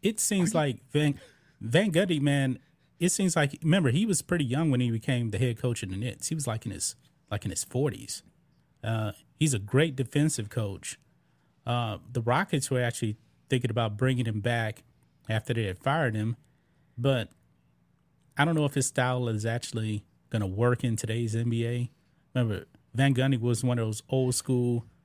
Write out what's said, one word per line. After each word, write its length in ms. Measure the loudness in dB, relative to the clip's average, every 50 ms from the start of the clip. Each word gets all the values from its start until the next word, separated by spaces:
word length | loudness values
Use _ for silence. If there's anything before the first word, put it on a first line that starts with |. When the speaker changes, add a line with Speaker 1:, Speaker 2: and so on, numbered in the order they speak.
| 0
Speaker 1:
It 160 | 0 0 0
seems 360 | -2 0 2 2 2 4 4
Speaker 2:
Are 120 | 2 2
you 60 | 2 -2
Speaker 1:
like 180 | -4 -10 _ 0
Van, 280 | 2 2 2 0 -2 -8 -20 -20 _ _ _ _ _
Van 320 | -8 2 4 4 4 4 2
Gundy, 280 | 2 2 2 2 2
man, 380 | 2 2 2 4 2 0 -2 -4 _ _ _ _ _ _ _ _
it 120 | 0 0
seems 260 | 0 2 0 2 2
like, 220 | 2 0 0 -2 -4 0
remember, 280 | 2 2 4 4 2
he 160 | 2 2 2
was 160 | 2 0 -2 0
pretty 220 | -2 -2 0 0
young 240 | 0 0 0 2 2
when 100 | 2 2
he 100 | 2 0
became 400 | 0 -2 -2 0 0 0 0 -2
the 80 | 0 0
head 200 | 0 0 0 -2
coach 240 | -2 -4 -2 -2 -6
of 80 | -6
the 60 | -6
Knicks. 320 | -6 -6 -6 -8 -8 -6 -6
He 60 | -4
was, 120 | -4 -4
like, 180 | -4 -4 -4 -6
in 80 | -8 -8
his, 240 | -4 -6 -6 -6 _ _ _ _ _ _ _
like, 140 | -8 -6 -4
in 60 | -4
his 140 | -6 -6 -8
forties. 580 | -4 -2 -2 -2 -2 -2 -6 -10 -12 -12 -14 _ -20 _ _ _ _ _ _ _ _ _ _ -6
Uh, 300 | -4 -2 -2 -2 -4 -6 -10 _ _ _ _
he's 140 | 0 0 0
a 60 | -2
great 360 | -4 0 2 2 2 2 0
defensive 540 | -4 -6 -2 0 2 2 2 0 -2 -8 -6
coach. 500 | -6 -4 -4 -4 -6 -10 -12 -14 -14 -14 _ _ _ _ _ _ _ _ _ _ _ _ _
Uh, 320 | -4 -4 -2 -2 -4 -6 -8 -12 -8
the 120 | -6 -4 0
Rockets 480 | 2 2 2 2 0 -2 -2 0 0
were 100 | 0 0
actually 360 | 0 -2 -2 -2 -4 -4 -4 -6 _ _ _ _ _ _
thinking 200 | 0 0 0 0
about 280 | 0 0 0 0 0 0
bringing 260 | 0 0 2 0 0
him 160 | -2 -2 -2
back 440 | 0 0 0 0 -2 -4 -6 -10 -16 _ _ _ _ _ _ _ _ -2
after 240 | -2 -2 0 0 -2
they 120 | -2 -2
had 140 | -4 -4 -2
fired 360 | 0 0 2 2 2 0 0
him, 220 | 0 -2 -2 -4 -6 _ _ _ _ _ _ _ _ _ _ _
but 340 | -2 0 2 2 2 -2 -6 _ _ _ _ _ _ _ _ _ _ _ _ _ _ _ _ _ _ _ _ _ 4
I 60 | 4
don't 80 | 4 6
know 100 | 2 2
if 80 | 2 2
his 120 | 0 -2
style 420 | 0 0 0 0 2 0 0 0 -2
is 160 | -2 -2 -2
actually 580 | -2 -2 -2 -6 -6 -6 -4 -4 -2 -4 -4 -6 _ _ _ _ _
gonna 160 | -4 -2 -2
work 360 | -2 0 2 4 4 4 2 0
in 140 | -2 -2
today's 400 | -2 -2 -4 -2 -2 -2 -2 -2
N 140 | -2 0 0
B 160 | 0 0 0
A. 240 | -2 -2 -2 -4 -6 _ _ _ _ _ _ _ _ _
Remember, 300 | 0 0 0 0 -4 -6 _ _ -20 _ _ _
Van 200 | 2 4 4 4
Gundy 240 | 4 2 2 2 2
was 240 | 2 0 0 2 2
one 160 | 0 0 0
of 80 | 0
those 160 | -2 -4 -6 -6 _
old 260 | 0 0 2 2 0
school 520 | -2 -2 0 0 0 2 0 0 -2 -4 -8 _ _